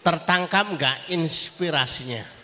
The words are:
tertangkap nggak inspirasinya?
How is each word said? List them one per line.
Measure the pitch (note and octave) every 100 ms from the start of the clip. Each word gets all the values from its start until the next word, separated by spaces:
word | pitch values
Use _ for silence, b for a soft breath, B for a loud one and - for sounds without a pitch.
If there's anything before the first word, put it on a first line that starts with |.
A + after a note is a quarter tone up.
tertangkap | F3+ E3 - F3+ F3 G3 G#3
nggak | E3+ C3+ C3 -
inspirasinya? | F3 D#3+ - - - F3+ D3 B2 - B2+ A#2 G2 -